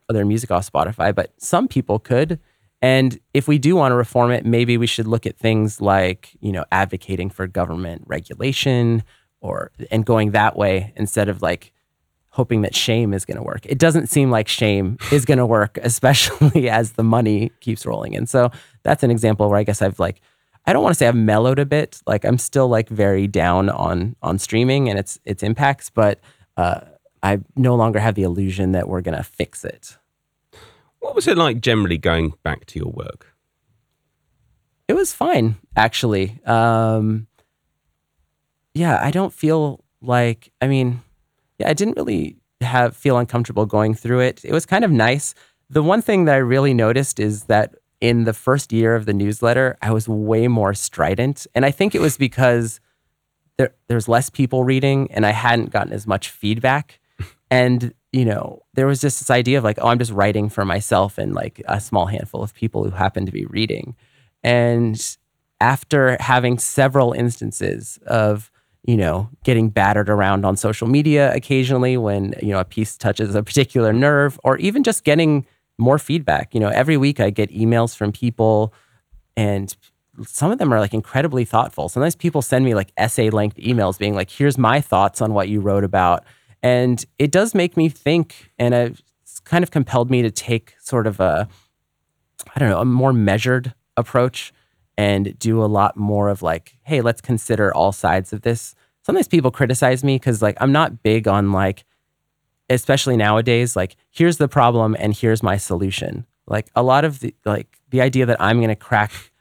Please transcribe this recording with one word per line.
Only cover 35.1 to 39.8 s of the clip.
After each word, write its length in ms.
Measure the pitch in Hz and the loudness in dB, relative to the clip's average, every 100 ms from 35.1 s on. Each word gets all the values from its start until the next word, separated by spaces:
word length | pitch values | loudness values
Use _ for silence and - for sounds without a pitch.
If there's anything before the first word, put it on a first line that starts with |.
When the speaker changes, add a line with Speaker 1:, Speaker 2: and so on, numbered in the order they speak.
Speaker 1:
fine, 440 | - 320 320 110 107 _ | -2 0 2 0 -2 _
actually. 640 | - 110 - 120 101 95 113 | 0 0 0 -2 0 -2 -6
Um, 840 | - 117 117 113 113 110 107 110 110 _ _ _ _ _ _ _ _ _ _ _ _ _ _ | -2 2 2 2 0 0 0 -4 -8 _ _ _ _ _ _ _ _ _ _ _ _ _ _
yeah, 260 | 151 170 120 | -2 0 2
I 80 | 139 | 0
don't 220 | 180 190 | 0 -4
feel 500 | - 156 160 151 - | -2 0 0 0 -6